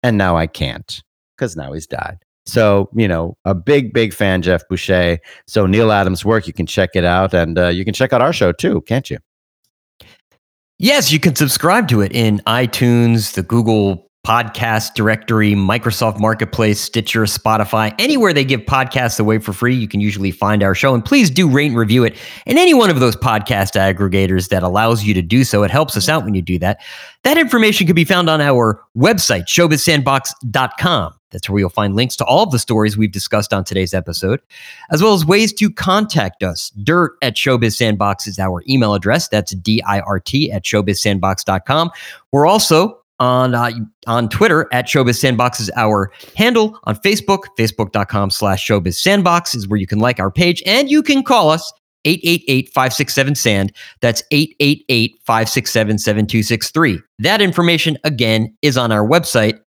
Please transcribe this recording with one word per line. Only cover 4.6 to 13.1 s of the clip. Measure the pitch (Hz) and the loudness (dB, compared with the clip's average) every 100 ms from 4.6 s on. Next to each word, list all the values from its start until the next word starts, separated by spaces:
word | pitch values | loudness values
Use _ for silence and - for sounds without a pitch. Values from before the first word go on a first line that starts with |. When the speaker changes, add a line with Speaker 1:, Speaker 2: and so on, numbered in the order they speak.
| - | -2
Speaker 1:
Boucher. | 92 - 92 87 82 - - - | -6 0 0 2 -2 -6 -20 -4
So | - | 0
Neil | 95 104 113 | 2 4 4
Adams' | 104 92 90 | 2 0 -2
work, | 98 113 90 | 0 -2 -2
you | |
can | - 82 | -8 -4
check | - 92 | 0 0
it | 95 87 | 0 2
out. | 90 95 | 2 2
And, | 90 82 85 | 0 0 0
uh, | 87 | 0
you | 87 95 | 0 -4
can | |
check | - 131 | -2 0
out | 123 | 2
our | 131 | 2
show | 160 92 | 2 0
too, | 85 180 - | 0 -2 -2
can't | - 120 - | -2 -4 -4
you? | - _ _ _ _ _ _ _ _ - _ _ _ _ _ _ _ | -12 _ _ _ _ _ _ _ _ -20 _ _ _ _ _ _ _
Speaker 2:
Yes, | 196 285 175 | 0 2 2
you | 151 | 2
can | 175 135 | 0 0
subscribe | 147 - 160 208 185 | -2 0 2 2 2
to | 117 | 0
it | 98 | 0
in | - 113 104 - | 0 0 0 0
iTunes, | 117 127 - 120 120 117 | 0 -2 0 2 4 4